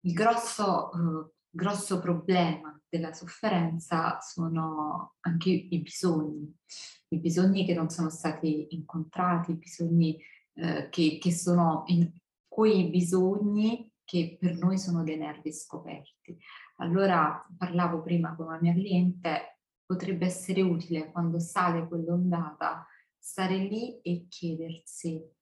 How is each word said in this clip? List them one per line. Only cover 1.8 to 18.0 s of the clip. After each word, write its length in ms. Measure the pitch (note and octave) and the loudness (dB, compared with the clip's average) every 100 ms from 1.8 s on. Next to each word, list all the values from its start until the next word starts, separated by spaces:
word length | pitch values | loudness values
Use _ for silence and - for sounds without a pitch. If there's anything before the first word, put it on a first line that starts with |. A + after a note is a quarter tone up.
| - F3 | -2 -2
problema 800 | F3 E3 - F3+ E3+ D#3 D3+ - _ | 0 0 4 4 4 0 -8 -18 _
della 240 | E3 E3 | -6 -6
sofferenza 1080 | - F3 - A3 F3+ E3 E3 - E3 E3 - | -10 -16 -4 0 2 2 -2 -2 -2 0 -4
sono 960 | - - E3 D#3+ D#3+ D#3 D3+ E3+ - _ | -8 -6 -2 -2 -2 -4 -4 -6 -10 _
anche 320 | F3 E3+ F#3+ | -2 0 2
i 300 | F3 - E3+ | 0 0 -4
bisogni, 680 | - - F3+ D#3 D3+ D3+ D3+ - _ - - - _ | -4 -2 0 0 -2 -6 -12 -16 _ -18 -18 -20 _
i 100 | E3+ | -2
bisogni 480 | E3+ F3 F#3+ F#3+ F#3 | 0 4 4 4 2
che 80 | |
non 140 | E3+ D#3+ | 0 0
sono 200 | - D#3 | -2 -4
stati 600 | - D#3+ - D#3+ D3+ D3 E3+ | -2 -6 -2 -2 -2 -4 -10
incontrati, 760 | - E3+ D#3+ - F3+ E3+ E3+ | -8 -8 -6 0 2 2 0
i 60 | E3+ | -6
bisogni, 680 | - - E3+ E3+ D#3+ D#3 - - _ | -8 -6 2 4 4 0 -10 -20 _
eh, 360 | - E3+ D3+ C#3+ | -6 -4 -4 -4
che, 280 | - D#3 D#3 | 2 2 2
che 120 | F3+ | -2
sono 500 | E3+ F3+ F3 E3+ D#3 - | 0 4 4 4 2 2
in, 220 | F3 E3+ - _ _ _ | 4 4 -2 _ _ _
quei 420 | - A3 G3 E3+ | 2 4 6 4
bisogni 1000 | F3 E3+ F#3 F#3 G3+ G#3 G#3 A3 A#3+ - _ - | 2 2 4 4 2 0 2 2 0 -8 _ -4
che 300 | F3+ E3 - | -2 -2 -2
per 200 | F3+ E3 | -2 2
noi 180 | F3+ F#3+ | 0 2
sono 260 | F#3 E3+ | 0 -2
dei 140 | D#3+ D#3 | -2 -4
nervi 340 | D3+ D3+ D#3 | -6 -8 -10
scoperti. 880 | - - D#3+ D#3 D3+ C#3 _ - E3+ - - - - | -10 -12 -14 -12 -14 -16 _ -20 -20 -20 -20 -20 -8
Allora, 680 | E3+ F3+ G3 E3+ D3+ D3 - - | 0 2 4 4 2 0 -12 -8
parlavo 460 | F3 E3+ E3+ E3 | -2 0 0 0